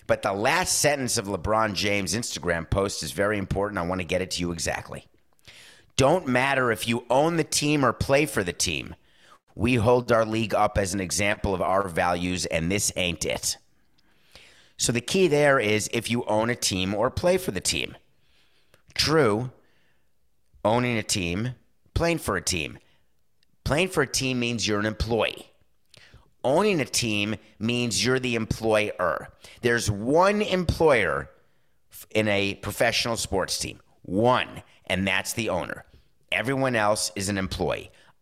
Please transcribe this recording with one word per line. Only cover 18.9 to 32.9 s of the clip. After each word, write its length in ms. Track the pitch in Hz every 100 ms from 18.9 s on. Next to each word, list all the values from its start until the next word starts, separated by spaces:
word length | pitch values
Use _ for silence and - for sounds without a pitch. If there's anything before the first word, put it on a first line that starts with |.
True, 580 | - - 160 123 104 127 - _ _ _ _ _ _ _ _ _ - 101
owning 320 | 120 123 117
a 60 |
team, 520 | 104 104 87 87 120 123 _ _ _
playing 240 | - 165 160
for 180 | - 95
a 60 |
team. 380 | - 90 67 65 _ _ _ _ _ _ _ _
Playing 260 | - 139 185
for 140 | 165
a 40 | 135
team 340 | - 131 127
means 260 | 120 120 98
you're 120 | 104
an 60 | 107
employee. 640 | 107 110 117 92 - - _ _ _ _ - - - _ _
Owning 380 | 120 151 208 180
a 40 | 123
team 500 | - 117 104 104 107 - -
means 440 | 110 120 120 92
you're 160 | 113 131
the 140 | 127
employer. 960 | 117 110 - 113 107 104 - 90 - - - - -
There's 300 | 120 120 117
one 500 | 101 117 156 190 208
employer 880 | 208 185 170 - 160 127 87 71 69 - _ _ _ _ _
f-, 160 | - -
in 180 | 107 107
a 280 | 101 98 95
professional 600 | 104 101 120